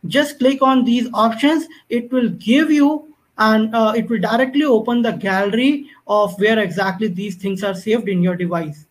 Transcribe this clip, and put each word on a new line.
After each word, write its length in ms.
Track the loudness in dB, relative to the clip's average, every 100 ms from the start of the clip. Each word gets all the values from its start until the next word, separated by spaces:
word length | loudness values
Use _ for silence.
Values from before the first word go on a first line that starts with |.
| 0
Just 320 | 0 0 0
click 220 | 0 4
on 240 | 4 4 2
these 240 | 0 -2
options. 520 | 0 0 2 0 0 -2 -16 _
It 220 | -6 -2
will 180 | -2 -2
give 420 | -4 0 2 4
you, 420 | 4 4 0 -8 _ _ -2
and, 360 | 2 2 2 0
uh, 180 | 0 0
it 140 | -2
will 100 | -2
directly 440 | 0 0 0 0
open 380 | 2 2 2 0
the 100 | -2
gallery 760 | -2 -2 -2 0 0 0 0 -6 -20 -2
of 300 | 0 0 0
where 200 | 0 2
exactly 480 | 0 -2 -4 -4 -6
these 280 | -6 -8 -8
things 280 | -8 -6
are 120 | -6 -6
saved 340 | -2 -2 0
in 120 | 0
your 140 | 0 -2
device. 500 | -4 -4 -6 -12 -20